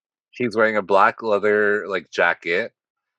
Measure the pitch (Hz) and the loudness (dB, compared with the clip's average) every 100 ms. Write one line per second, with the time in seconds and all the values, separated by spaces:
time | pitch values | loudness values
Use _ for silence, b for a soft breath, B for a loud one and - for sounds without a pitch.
0 | _ _ _ - 120 104 110 107 92 98 | _ _ _ -8 -6 0 0 0 0 4
1 | 107 - 113 101 104 104 104 104 90 95 | 4 0 -2 0 0 0 0 -2 -4 -8
2 | 80 - 87 85 82 87 117 _ _ _ | -8 -2 0 -2 -4 -4 -6 _ _ _
3 | _ | _